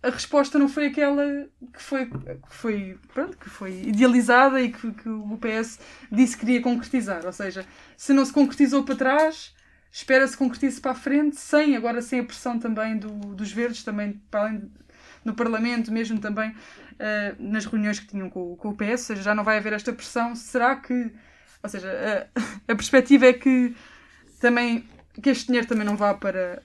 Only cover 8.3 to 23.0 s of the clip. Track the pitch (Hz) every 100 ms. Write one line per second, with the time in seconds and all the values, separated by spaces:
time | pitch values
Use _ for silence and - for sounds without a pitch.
8.3 | 294 277 - 277 269 277 262 262 285 311
9.3 | 311 - _ _ _ _ - - 262 269
10.3 | - 262 247 277 - 269 247 285 285 302
11.3 | 285 - 294 302 247 226 233 240 254 240
12.3 | - 247 233 233 220 220 220 214 208 202
13.3 | 202 208 202 240 233 - 208 208 202 _
14.3 | 208 214 214 - - - - - - 226
15.3 | 220 233 220 233 233 220 226 226 220 214
16.3 | 208 220 220 - - - - 214 214 202
17.3 | - 196 214 208 220 208 208 - 202 185
18.3 | 185 175 175 208 208 208 247 - 208 190
19.3 | 214 208 214 214 214 226 233 - 240 233
20.3 | 233 - 254 240 262 - 247 226 - _
21.3 | _ _ _ 202 202 185 190 214 208 -
22.3 | - - - - 220 - 269